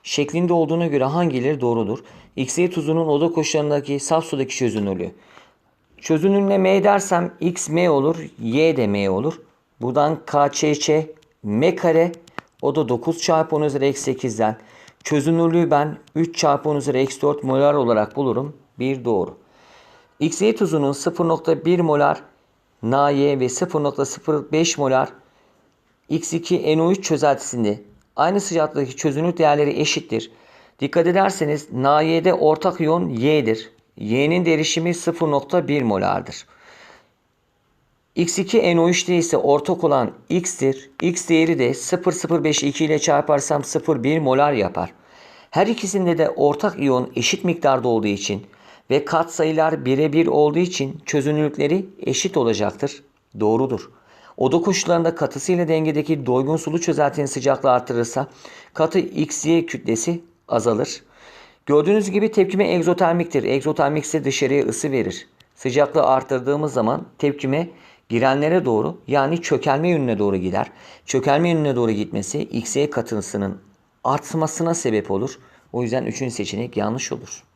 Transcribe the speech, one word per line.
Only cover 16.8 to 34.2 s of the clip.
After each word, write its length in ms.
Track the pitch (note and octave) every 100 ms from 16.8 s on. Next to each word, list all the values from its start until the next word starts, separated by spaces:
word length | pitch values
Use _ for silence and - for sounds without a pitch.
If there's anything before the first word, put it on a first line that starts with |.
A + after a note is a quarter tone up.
| C3+ C3
eksi 240 | C3+ -
dört 220 | D3 D3
molar 300 | C3+ C3+ C#3+
olarak 420 | D3 A#2+ G#2+ G#2+
bulurum. 420 | - C3+ A2 C#3+ - _ -
Bir 260 | B2+ C3+
doğru. 320 | A#2+ G#2 F2+ - _ _ - - - - _ _
X 220 | D#3 -
Y 140 | G#3
tuzunun 360 | A3 F#3 D#3 C#3
sıfır 360 | C#3+ F3 E3+ E3+
nokta 380 | D#3+ - D#3
bir 140 | D#3+ F3+
molar 440 | E3 D3 C#3+ - - _ _ _ _ _
N 300 | A2+ C3+ C#3+
Y 260 | C#3+ C#3+ C#3
ve 100 | B2+
sıfır 340 | - F3+ D#3
nokta 220 | C#3+ C#3+
sıfır 460 | C3+ - - D3+ -
beş 260 | D#3 D#3+ -
molar 320 | C#3 C3 C#3 - _ _ _ _ _ _ _ _ _
X 240 | D#3+ -
iki 440 | D#3+ - F3+ D#3 D#3+
N 40 |
O 100 | E3+
üç 120 | G3
çözeltisinde 760 | - D3+ D3 C3+ - A#2+ G#2+ G#2+ - _ _
aynı 260 | - D#3 G3+
sıcaklıktaki 540 | F#3+ E3+ D3+ C#3+ C3
çözünürlük 420 | - D#3 C#3 F3 E3+
değerleri 420 | D#3 D3 D3 -
eşittir. 520 | D3 C#3+ - A2+ - - _ - _ _
Dikkat 280 | C#3 F3 E3+
ederseniz 640 | F3+ G3 F#3+ D3 D3+ -
N 340 | B2+ C#3 D3+
Y'de 280 | D#3+ E3 F3+
ortak 480 | - D3+ D#3 F#3 -
iyon 280 | D#3 E3+ F3
Y'dir. 600 | A#2 C3+ D#3 A2+ A2 - _ _ -
Y'nin 480 | G#2+ B2